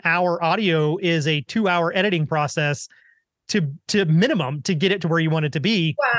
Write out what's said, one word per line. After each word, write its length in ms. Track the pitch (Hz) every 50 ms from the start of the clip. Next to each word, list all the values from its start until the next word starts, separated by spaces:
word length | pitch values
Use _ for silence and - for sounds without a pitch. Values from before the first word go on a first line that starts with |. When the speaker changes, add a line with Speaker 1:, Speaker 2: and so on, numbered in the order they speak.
| -
Speaker 1:
hour 360 | 170 165 175 180 180 170 - 170
audio 540 | 160 175 214 220 185 165 156 151 151 160 185
is 300 | 196 175 165 160 139 160
a 140 | 156 147
two 260 | - - - 226 214 190
hour 240 | 175 175 170 170 -
editing 320 | 180 190 208 185 165 156 131
process 600 | 160 156 147 143 - 165 151 147 147 - - - - - _ _ _ _ _ _ _ _ _ -
to, 180 | - 214 160 139 143 - - -
to 160 | - 208 196
minimum 560 | 156 156 165 214 269 311 196 147 123 147 151 -
to 120 | - 190
get 160 | 147 180 190
it 80 | 196 196
to 60 | - 165
where 120 | 160 165
you 100 | 160 160
want 160 | 156 160 151
it 80 | 147 -
to 80 | 160
be. 340 | 135 202 226 190 165 160 - -
Speaker 2:
Well, 120 | 285 254 240